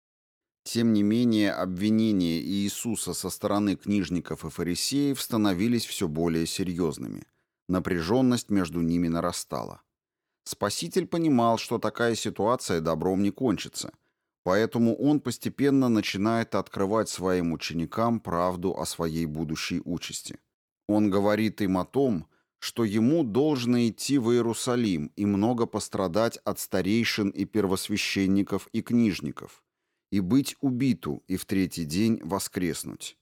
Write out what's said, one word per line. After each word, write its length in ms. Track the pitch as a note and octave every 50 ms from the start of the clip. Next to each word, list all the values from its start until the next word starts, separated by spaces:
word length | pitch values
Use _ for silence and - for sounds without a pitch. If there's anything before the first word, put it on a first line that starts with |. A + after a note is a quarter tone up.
| _ _ _ _ _ _ _ _ _ _ _ _ _
Тем 300 | - - A#2 A#2 A#2 A2
не 100 | G#2 G#2
менее, 480 | G#2 A2 A#2+ B2 A#2+ A2+ G#2+ G#2 G2
обвинения 920 | - - F2+ F#2+ F#2 F2 G#2 G#2+ A2 A2 A2+ A2 G#2 F#2 F2 E2 E2 E2
Иисуса 720 | A#1+ E2 G2 G2+ G2+ G2+ - - - A#2+ G#2+ - - F2+ E2+
со 160 | - - F2+
стороны 460 | - - - G2 G2 G#2 G#2 G2+ F2+
книжников 680 | - - G2+ G#2 G2+ F2+ D2+ F2 E2+ - - D#2+ - -
и 40 | D#2
фарисеев 720 | - - E2+ E2+ F2 - - - C3+ C#3 C#3+ C#3+ C3+ -
становились 640 | - - B2+ A2 G#2 G2+ F#2 F2 G#2 A#2+ A#2+ A2+ A2
всё 220 | - - - G2+ D#2+
более 400 | D2+ D#2+ E2+ E2+ E2 E2 E2 -
серьёзными. 800 | - - F#2+ F#2 F2 E2 F2+ D#2 C2+ - C2 G#1+ G1+ G1+ - - _ _ _ _ _ _ _ -
Напряжённость 800 | F#2 F#2 F2+ E2+ F2+ E2+ D#2+ E2+ A2+ C3 C3 B2 B2 A#2 - -
между 320 | G#2 G2 F2+ D#2+ D#2+ F2
ними 260 | E2+ E2 E2+ F2 F2 E2
нарастала. 760 | E2 E2+ E2 F2 E2+ - - - D2+ B1+ G#1+ G1+ G1+ - _ _ _ _ _ _ _ _ _ _ _ _ _
Спаситель 640 | - - - G2+ G#2 - - - - - F#3+ E3
понимал, 540 | C#3 - E3+ E3 D#3 C#3 A#2+ A#2 A#2 A2+ A2
что 180 | - - B2 G#2
такая 380 | - G#2+ - - A#2+ A#2 A2+
ситуация 680 | - - A2 - - G2 A2 B2+ B2+ - - F#2+ E2
добром 400 | D#2 E2 E2 D#2 E2 F#2 F#2+ F#2+
не 80 | G2+ G2+
кончится – 640 | G2 - C3 A#2+ F#2 D#2 - - - - - - - _ _ _ _ _ _ _ _ _ -
Поэтому 520 | F2+ F#2 G#2 A2+ A2+ - A#2 A#2 A#2 A2+
он 240 | - B2 C#3+ D3+ C#3
постепенно 680 | - B2 A#2 - - B2+ - - C3+ C#3+ C#3 C3+ C3 B2
начинает 680 | A2+ G#2+ G2 - - F#2+ G2+ A2 A#2 A2+ A2+ - -
открывать 540 | G2 F#2 - - G2 G2 F#2+ G#2+ A2+ G2+ -
своим 440 | - - F2+ F#2 F2+ F2+ E2+ E2 D#2+
ученикам 680 | D2 - - D2+ E2+ E2 D#2+ - A2 A2+ A#2 A#2 G#2+
правду 560 | - F#2+ E2+ E2+ F2 F#2 F2+ F2 F2 F#2 -
о 120 | - E2 -
своей 400 | - - E2+ E2 D#2+ E2 E2 D#2
будущей 540 | D2+ D#2 E2 D2+ D#2+ - - - F#2 E2 -
участи. 540 | D#2 F2 D#2 - - - - - - - - _ _ _ _ _ _ _ _ _ -
Он 240 | G#2 G#2+ G#2+ G2+
говорит 500 | F#2 G2+ G2 G#2 G#2 G#2 A2 G#2+ - -
им 160 | G#2+ F#2 F#2+ F#2
о 80 | F2
том, 420 | - - C3 C#3+ B2+ G#2 D#2+ D2+ - _ _ _ _ _ _
что 240 | - - - - A#2
ему 400 | G#2 G2 A2+ A2 B2+ D#3+ E3+ D3+
должно 640 | A2+ F#2+ A#2+ D3 D#3 D3+ B2+ A#2+ A#2+ B2 A#2+ A#2+ A2+
идти 300 | F#2+ - - - C#3 C#3
в 140 | A2 A2+
Иерусалим 800 | A#2+ A#2+ A2+ A#2 A2 - - B2+ A#2+ B2 A#2+ G#2 F2+ D2+ D2+ - -
и 100 | - G2+
много 400 | G2+ G2+ G2 G#2 A#2 B2 A#2 A#2 -
пострадать 720 | - G#2 - - - F#2 F#2+ F2+ D#2+ G#2 A2+ A#2 - -
от 220 | - G#2 G2 -
старейшин 720 | - - - F#2+ F2 F#2+ G#2+ A#2 A2+ - - - G#2 G2
и 160 | - - G2
первосвященников 1200 | - - G#2+ G2 F#2 F#2+ F#2+ - - G#2+ G2 - - - G2 G2 F#2 G2 G2 G2 - G2+ F#2+ - -
и 120 | - A2+ -
книжников, 800 | - A#2 A#2+ A#2 G#2+ E2+ D2+ D2+ C#2 - - - - - - _ _ _ _ _ _ _ _ _ _
и 80 | F#2+ G2+
быть 360 | F#2 F2 A#2+ C#3 C#3 - - -
убиту, 640 | - C3+ B2+ A#2 C3+ C3 G#2+ - - D#2+ C#2 - - -
и 100 | F#2 F2+
в 80 | -
третий 400 | - G#2 G2 F#2 D#2 - E2+ E2
день 360 | D2 D#2 F#2+ A2 A2+ A2+ - -
воскреснуть. 920 | D#2+ F#2+ F#2+ - - - G2 F2+ E2 D2 - - - - - - - - _